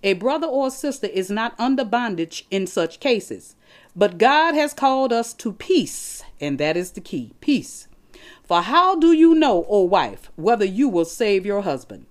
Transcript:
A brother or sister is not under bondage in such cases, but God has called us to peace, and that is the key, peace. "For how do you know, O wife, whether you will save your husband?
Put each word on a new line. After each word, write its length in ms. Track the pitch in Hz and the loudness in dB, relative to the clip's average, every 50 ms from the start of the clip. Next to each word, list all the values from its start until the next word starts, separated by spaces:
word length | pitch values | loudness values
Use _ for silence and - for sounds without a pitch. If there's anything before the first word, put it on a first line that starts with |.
A 120 | - 196 196 | 0 0 -2
brother 340 | 175 185 247 285 311 302 330 | 0 0 -2 -2 -2 -4 -2
or 220 | 254 269 277 262 | -2 -2 -2 -2
sister 380 | 262 - - 294 262 - - 196 | -4 -6 -6 -6 -6 -4 -8 -6
is 220 | - 190 185 180 | -4 -6 -4 -4
not 260 | 202 214 226 233 - _ | -4 -4 -4 -6 -6 _
under 240 | 226 254 269 262 262 | -2 0 0 0 -2
bondage 640 | 214 214 240 247 233 196 165 165 160 - - - _ | -2 -2 -2 -2 -2 -4 -6 -6 -8 -8 -16 -14 _
in 180 | - 196 190 180 | -4 -4 -4 -4
such 340 | - - 165 165 - - | -2 -2 -4 -4 -6 -6
cases, 540 | - 277 247 208 - - 113 92 - - - _ _ _ - - _ _ _ 175 | -2 0 0 0 -2 -8 -16 -16 -16 -20 -20 _ _ _ -20 -20 _ _ _ 0
but 200 | 202 202 180 170 | 0 0 2 2
God 360 | 220 254 285 302 311 339 320 | 2 4 4 4 2 2 2
has 200 | 294 294 294 294 | 0 -2 -2 -2
called 380 | - - 262 262 262 269 262 | 0 0 0 2 2 0 0
us 220 | 233 233 233 226 - | 0 -2 -2 -4 -10
to 180 | _ - 233 | _ -10 -10
peace, 720 | 196 - - - 370 339 190 143 - - - - - - - - - - | -10 -10 -4 0 0 0 0 0 -6 -12 -12 -14 -16 -16 -18 -20 -14 -10
and 180 | 147 147 139 135 | -6 -6 -4 -2
that 200 | 147 151 160 175 | -2 -2 -2 -2
is 140 | 180 180 | -4 -6
the 100 | - - | -10 -16
key, 320 | - - - 151 123 107 _ _ | -14 -10 -8 -8 -8 -10 _ _
peace. 480 | - - 294 226 - - - - - - - _ _ _ - - - - - _ _ | -2 0 0 0 0 -6 -16 -20 -20 -20 -20 _ _ _ -20 -20 -20 -20 -20 _ _
"For 160 | _ 175 175 | _ 0 0
how 340 | 175 185 254 339 359 370 392 | 0 2 2 2 4 4 2
do 160 | 339 302 330 | 4 6 4
you 240 | 339 311 320 330 330 | 6 8 8 6 8
know, 300 | 320 311 277 214 175 165 - | 6 4 4 2 2 0 2
O 140 | 208 208 | 2 2
wife, 500 | 190 175 190 185 147 113 98 98 - - - - | 2 4 4 2 2 0 -4 -10 -18 -20 -14 -4
whether 260 | 156 202 240 220 208 | 0 0 2 2 0
you 240 | 196 190 202 277 277 | -2 0 0 0 2
will 180 | 196 170 165 | 2 0 -2
save 400 | 165 - - 240 214 202 190 185 | -2 -2 -4 0 0 0 0 0
your 180 | 202 202 202 202 | -2 -4 -4 -2
husband? 420 | 190 143 131 - - 104 87 - _ | -4 -6 -6 -8 -14 -20 -20 -20 _